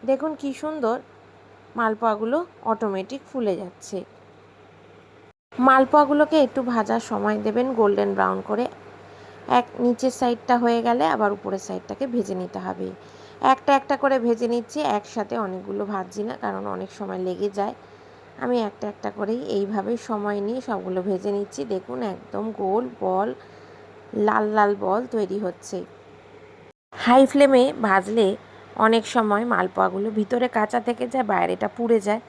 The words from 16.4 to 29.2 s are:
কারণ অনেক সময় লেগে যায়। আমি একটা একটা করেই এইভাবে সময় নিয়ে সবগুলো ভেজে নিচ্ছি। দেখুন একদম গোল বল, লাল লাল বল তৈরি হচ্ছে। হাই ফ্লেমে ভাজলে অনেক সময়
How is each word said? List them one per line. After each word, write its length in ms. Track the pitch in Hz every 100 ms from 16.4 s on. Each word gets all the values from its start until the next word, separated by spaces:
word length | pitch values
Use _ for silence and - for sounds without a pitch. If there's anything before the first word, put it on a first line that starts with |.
কারণ 200 | 214 190 202
অনেক 160 | 185 190 -
সময় 220 | 196 185 185
লেগে 220 | 180 208 196
যায়। 160 | 202 - - - - - - -
আমি 140 | 240 247 208
একটা 180 | - 208
একটা 180 | 202 208 208
করেই 220 | 208 233 - 208
এইভাবে 360 | 196 214 196 233 -
সময় 300 | 214 208 208 202
নিয়ে 140 | 247 254
সবগুলো 320 | 202 185 185 185
ভেজে 220 | 185 202 202
নিচ্ছি। 240 | 202 - 262
দেখুন 240 | 190 190 254 226
একদম 300 | 185 - 202 220 208
গোল 240 | 196 202 254 240
বল, 260 | 190 185 214 262 - - - - - - - 214 208
লাল 180 | 220 214 214
লাল 160 | 208 202
বল 180 | 196 202 247
তৈরি 240 | 226 190 196
হচ্ছে। 340 | 196 175 - 185 185 - - - - - - - - - _ -
হাই 180 | - 254 262
ফ্লেমে 340 | 285 277 262 262 - 220
ভাজলে 400 | 190 190 220 196 208 - - - -
অনেক 280 | 220 226 220
সময় 300 | 247